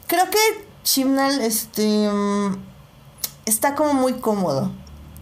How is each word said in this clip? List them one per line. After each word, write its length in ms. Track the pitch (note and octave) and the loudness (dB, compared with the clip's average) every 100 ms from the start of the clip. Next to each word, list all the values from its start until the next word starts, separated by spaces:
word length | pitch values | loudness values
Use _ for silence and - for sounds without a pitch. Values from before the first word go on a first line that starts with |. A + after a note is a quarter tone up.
| - | -2
creo 220 | E4+ F#4 | 0 2
que 100 | G#4 A4 G#4 - - | 4 2 0 -8 -8
Chibnall, 580 | - - C4 C4+ C4+ C#4 | -2 0 2 2 2 2
este, 420 | A3+ A3 - - G#3+ G#3 G#3 | 0 -2 -4 0 2 2 2
mm, 480 | G3+ G3+ G3+ G3+ F#3+ - - - - - - - - - | 0 0 0 0 -4 -8 -20 -20 -20 -20 -12 -12 -8 -4
está 300 | G#3+ C#4+ C#4 | 0 0 0
como 180 | D4+ | 2
muy 200 | C#4 B3+ | 2 2
cómodo. 580 | B3+ A#3 G#3 F3 C3+ F#3+ - - - - - | 0 -2 0 0 0 -2 -6 -16 -18 -18 -10